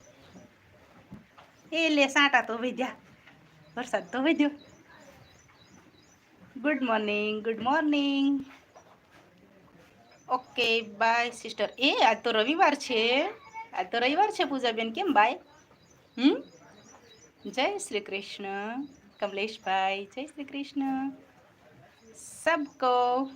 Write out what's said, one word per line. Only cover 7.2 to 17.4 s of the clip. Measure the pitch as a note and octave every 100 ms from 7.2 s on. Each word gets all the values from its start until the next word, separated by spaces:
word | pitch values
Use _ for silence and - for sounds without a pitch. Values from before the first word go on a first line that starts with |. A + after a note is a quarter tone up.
| G#3+ G#3+
ગુડ | A3 A3
મોર્નિંગ. | A#3+ D4+ D4+ D4 C#4 C#4 C#4 C#4 C4+ - _ - - - _ - - _ - - - - - _ - - -
ઓકે, | B3+ - - A#3 A3+
બાય | G#3+ G3+ A3+ A#3 A#3+
સિસ્ટર. | A#3 A3+ - G3+ -
એ, | C#4 A#4 B3+
આજ | A3
તો | A#3+
રવિવાર | A3 A3+ E4 E4+
છે. | C#4+ - A3+ A3+ C4 F#4 A4+ - - -
આજ | - F#3
તો | A#3
રવિવાર | B3+ D#4 G#4
છે, | G#4
પૂજાબેન, | D4 C4+ A#3+ A3 A3+
કેમ | D#4+ F#4+
બાય? | G#3+ A3+ E4+ - - _ - _ _ _ -
હમ? | C4+ B4 - - - - - - - - - _